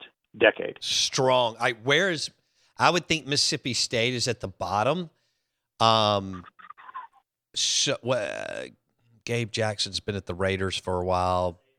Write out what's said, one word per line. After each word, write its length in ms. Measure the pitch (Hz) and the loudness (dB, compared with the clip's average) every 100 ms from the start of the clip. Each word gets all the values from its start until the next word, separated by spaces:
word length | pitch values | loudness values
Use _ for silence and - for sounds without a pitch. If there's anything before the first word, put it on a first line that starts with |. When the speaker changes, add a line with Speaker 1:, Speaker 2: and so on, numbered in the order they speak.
| - _ _ 110 | -20 _ _ 2
Speaker 1:
decade. 400 | 110 - - - | 4 4 -2 -8
Speaker 2:
Strong. 760 | - - - - 131 127 120 113 | -4 -2 0 2 2 4 2 0
I, 120 | 123 | -2
where 380 | 117 117 147 190 | -2 0 2 2
is, 220 | 156 - - _ _ _ - | -2 -6 -12 _ _ _ 2
I 120 | 131 | 4
would 180 | 175 170 | 4 0
think 200 | 160 131 | -2 -2
Mississippi 460 | 143 - 151 135 | 0 0 -2 -4
State 400 | 120 - 120 117 | -4 -2 0 0
is 140 | 127 117 | 0 -2
at 120 | 110 | -4
the 80 | 101 | -8
bottom. 640 | - 87 98 113 170 165 _ _ _ _ _ _ - | -8 -4 0 0 0 -4 _ _ _ _ _ _ 2
Um, 640 | 113 113 104 104 98 92 - - - - - - - _ _ _ _ - | 4 6 4 2 -2 -10 -16 -20 -20 -20 -20 -18 -18 _ _ _ _ -4
so, 420 | - - - - | -2 0 0 -2
wha-, 640 | 117 123 90 50 50 50 65 - _ _ _ _ - | -2 -2 -2 -6 -8 -10 -12 -16 _ _ _ _ -6
Gabe 260 | 117 113 | -4 -2
Jackson's 480 | 110 107 104 101 90 | -2 -2 -2 -4 -6
been 160 | - 101 | -6 -6
at 120 | - | -6
the 80 | 87 | -2
Raiders 420 | 95 95 95 - | 0 0 -2 -4
for 240 | - 90 | -4 -2
a 40 | 90 | 0
while, 540 | 90 90 90 90 87 _ | 2 2 2 0 -4 _